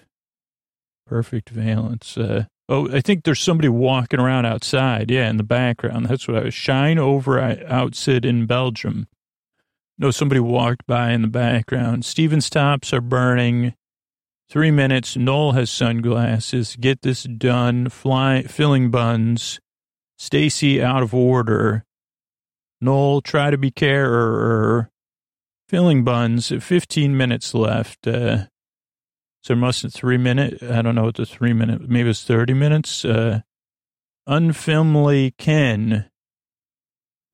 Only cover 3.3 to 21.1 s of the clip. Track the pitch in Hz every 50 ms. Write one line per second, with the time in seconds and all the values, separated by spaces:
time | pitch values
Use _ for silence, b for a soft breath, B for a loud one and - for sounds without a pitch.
3.3 | 151 - - - 170 160 156 139 117 117 131 131 131 131 120 - - 127 123 127
4.3 | 131 127 120 117 110 104 - - - 131 131 131 120 104 107 110 123 131 120 110
5.3 | 110 107 107 107 120 123 127 123 117 - - - - 117 117 110 123 135 - -
6.3 | 117 113 - 113 113 - - - 135 131 139 151 165 165 143 135 139 139 127 139
7.3 | 135 123 131 120 110 - - - 127 127 127 120 117 - - 143 131 123 117 -
8.3 | 120 117 117 110 120 123 131 127 113 - - - - - 110 - _ _ _ _
9.3 | _ _ _ _ _ _ _ _ _ _ _ _ _ - - 139 120 - 156 143
10.3 | 135 131 120 117 120 123 123 120 123 120 - - 123 120 120 117 120 117 113 110
11.3 | 117 123 120 117 120 117 110 - 131 127 120 117 117 120 120 - - - 160 156
12.3 | 156 151 - - - 156 139 143 143 135 - - - 127 120 120 127 127 127 127
13.3 | 123 123 123 120 120 120 120 120 - _ _ _ _ _ _ _ _ _ _ _
14.3 | _ _ _ _ - 147 160 160 151 143 135 135 135 127 113 - - 131 123 131
15.3 | 135 147 151 147 127 131 123 110 - - 123 117 117 117 113 117 120 117 117 120
16.3 | 113 110 - - - 123 113 - - 120 117 135 135 123 - 139 131 - - 127
17.3 | 117 110 131 127 123 123 120 123 120 123 123 127 - - - 135 131 131 135 135
18.3 | 131 131 127 135 - - 151 147 139 131 127 120 117 123 117 117 117 113 113 117
19.3 | 117 117 - - - - _ _ _ _ _ _ _ _ _ _ _ - - -
20.3 | - 147 151 151 - - 151 139 139 135 123 123 131 135 127 107